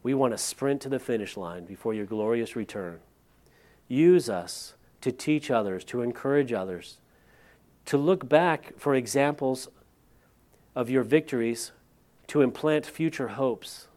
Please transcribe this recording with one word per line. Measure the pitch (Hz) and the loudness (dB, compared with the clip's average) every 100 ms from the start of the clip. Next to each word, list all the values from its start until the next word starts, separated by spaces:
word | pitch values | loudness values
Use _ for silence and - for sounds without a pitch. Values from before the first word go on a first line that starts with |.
We | 123 | 0
want | 135 131 | 2 2
to | 107 | 0
sprint | - - 139 139 | -6 -2 -2 -2
to | 139 | -2
the | 135 | -4
finish | - 117 98 104 | -2 -2 -4 -8
line | 87 90 | -8 -10
before | 87 95 113 | -12 -6 -4
your | 107 101 | -4 -4
glorious | 107 107 117 110 117 | -2 0 0 -2 -6
return. | 101 107 90 82 _ _ _ _ _ _ _ _ _ | -8 -8 -10 -12 _ _ _ _ _ _ _ _ _
Use | 127 170 180 120 | 4 6 6 4
us | 95 87 - - - _ _ | -4 -6 -12 -14 -20 _ _
to | 131 | -6
teach | 123 - 151 147 | -4 -2 -2 0
others, | 120 101 92 | 0 0 -4
to | - 120 | -6 -4
encourage | 120 120 139 143 131 | -4 -4 2 2 2
others, | 110 95 90 - - _ _ _ _ _ _ _ _ | -2 -4 -8 -12 -20 _ _ _ _ _ _ _ _
to | - 143 | -2 2
look | 147 190 123 | 2 2 4
back | 151 175 156 - - | 4 4 0 -4 -4
for | 147 135 | 2 2
examples | 117 139 143 147 135 131 - _ _ _ _ _ _ _ _ _ _ | 2 2 2 2 -2 -2 -6 _ _ _ _ _ _ _ _ _ _
of | - 120 | -6 0
your | 131 | 0
victories, | 113 151 156 127 117 117 - _ _ _ _ _ - | 4 2 2 -2 0 -2 -8 _ _ _ _ _ -2
to | 151 | 2
implant | 131 - 151 151 | 2 2 0 0
future | 143 - 160 - 120 | -2 -4 -4 -2 -6
hopes. | 107 131 113 - - - | -2 -2 -2 -10 -18 -20